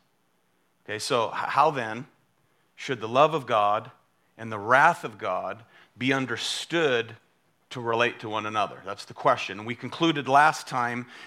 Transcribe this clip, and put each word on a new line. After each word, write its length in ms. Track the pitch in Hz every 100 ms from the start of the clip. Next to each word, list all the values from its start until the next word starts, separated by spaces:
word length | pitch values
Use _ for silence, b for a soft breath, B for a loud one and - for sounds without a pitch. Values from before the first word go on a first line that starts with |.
| _ _ _ _ _ _ _ _
Okay, 140 | - 107
so 320 | - 123 107
h-, 180 | - -
how 220 | 135 156
then 360 | 139 110 113 151 _ _ _ _ _ _ -
should 240 | - 120
the 80 | 110
love 260 | 127 156
of 120 | 156 123
God 440 | 110 104 107 120 - _ _ _ -
and 140 | 113
the 60 | 107
wrath 440 | 104 127 160 165
of 160 | 143 104
God 460 | 107 92 92 104 - b b -
be 140 | 127
understood 1040 | 135 123 110 - - - 170 151 120 113 110 _ _ _ _ -
to 100 | 131
relate 400 | 117 113 120 -
to 80 | 113
one 180 | 107 107
another? 340 | 107 95 -
That's 220 | 95 101 -
the 80 |
question. 440 | - 147 120 - 95
And 80 | 110
we 80 |
concluded 540 | 113 123 - 165 147 127
last 400 | 139 151 151 -
time 380 | 127 120 120 120 B